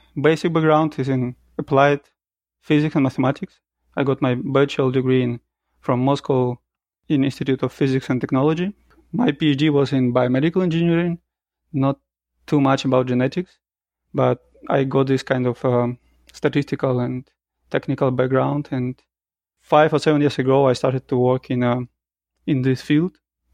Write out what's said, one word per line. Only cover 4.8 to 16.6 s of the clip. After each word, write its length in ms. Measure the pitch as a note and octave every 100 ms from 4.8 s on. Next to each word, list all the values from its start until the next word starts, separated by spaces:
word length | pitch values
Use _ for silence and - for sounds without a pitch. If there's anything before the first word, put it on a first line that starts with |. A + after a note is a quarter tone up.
| C3
degree 300 | C3 B2+ C3
in, 180 | B2 A#2 - _ _ _
from 240 | - B2
Moscow 560 | C3 C#3+ - C3 B2 A#2+ _ _ _ _ -
in 160 | D3
Institute 380 | C3+ - C#3+ C3
of 100 | B2+
Physics 380 | - C#3 C3 -
and 100 | C3
Technology. 540 | C3+ C3 D3+ E3 F#3 - _ _ _
My 200 | E3+ B3
P 200 | C#3+ D#3
H 40 | C#3
D 140 | D#3
was 240 | C#3+ C3+
in 180 | C3+ B2
biomedical 500 | B2 B2 C3 D#3 F#3
engineering, 580 | F#3 D#3+ E3+ E3+ F3 E3+ _ _ _ _ _
not 260 | C#3 C3+ C#3 _ _ _ _ -
too 140 | D3+
much 240 | C3+ C3+
about 220 | C3+ C3 B2+
genetics, 520 | B2 B2+ F3 F3+ _ _ _ _ _ _
but 300 | C#3+ B2+ A#2+ _ _ -
I 160 | C#3+
got 220 | C3+ C3+ C3+
this 160 | C3
kind 240 | - C3 B2
of, 180 | A#2
um, 340 | C3 A#2+ A#2+ B2 _ _ _
statistical 720 | - D3 C#3+